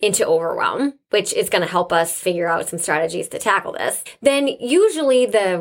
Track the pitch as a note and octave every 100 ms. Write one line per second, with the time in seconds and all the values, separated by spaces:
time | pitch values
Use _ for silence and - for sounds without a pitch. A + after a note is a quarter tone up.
0 | G#3 - - E3 E3 - F2+ C#3 C#4 -
1 | _ G#3 G3 - F#3 F#3+ D#3+ F3+ F3 E3+
2 | E3 - F#3 F3 E3+ E3 - E3+ - D#3
3 | E3 E3 - - G#3+ G3 - - B2 -
4 | - - C#4 C#4 C#4 C4 A#3+ E4+ G#4+ D#4+
5 | C#4 B3+ B3 A3 F#3+ F3